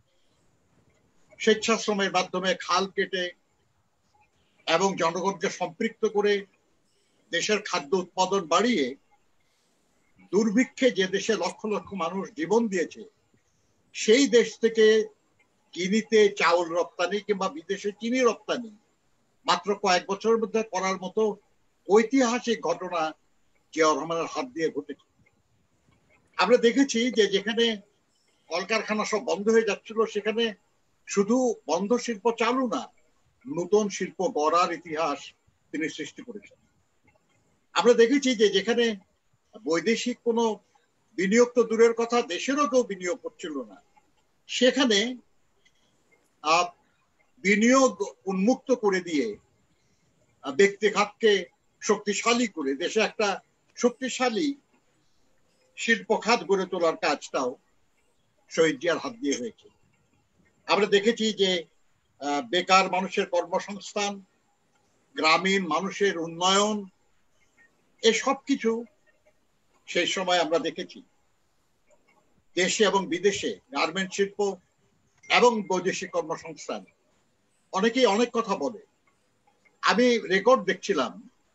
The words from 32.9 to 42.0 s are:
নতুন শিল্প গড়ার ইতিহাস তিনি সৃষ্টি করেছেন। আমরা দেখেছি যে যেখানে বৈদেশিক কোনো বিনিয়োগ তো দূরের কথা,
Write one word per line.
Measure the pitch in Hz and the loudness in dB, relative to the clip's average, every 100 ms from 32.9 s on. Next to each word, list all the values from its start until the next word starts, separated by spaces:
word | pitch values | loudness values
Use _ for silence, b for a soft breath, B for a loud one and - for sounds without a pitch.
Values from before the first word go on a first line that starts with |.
| _ _ _ _ _ 131 | _ _ _ _ _ 4
নতুন | 156 175 208 208 | 4 6 4 4
শিল্প | - 185 - 175 | -2 -6 -2 -2
গড়ার | 147 151 165 180 | 2 2 4 2
ইতিহাস | 165 165 151 160 139 - - _ _ _ | -2 -6 -2 -2 -4 -10 -20 _ _ _
তিনি | - 156 | -6 -6
সৃষ্টি | - 143 - | -6 -12 -14
করেছেন। | - 208 - _ _ _ _ _ _ _ _ _ _ _ _ | -16 -16 -18 _ _ _ _ _ _ _ _ _ _ _ _
আমরা | - 214 | 0 4
দেখেছি | 226 233 277 247 226 | 6 6 4 0 2
যে | 214 | 2
যেখানে | 226 - 233 233 202 - _ _ _ _ - | 2 0 0 0 -2 -10 _ _ _ _ -12
বৈদেশিক | 180 165 165 226 - 240 | -4 -2 0 -2 -2 -4
কোনো | - 226 233 202 _ _ _ _ _ - | -2 0 0 -2 _ _ _ _ _ -4
বিনিয়োগ | 190 226 240 247 | 0 4 4 2
তো | |
দূরের | 220 220 233 | 0 4 2
কথা, | 226 | 2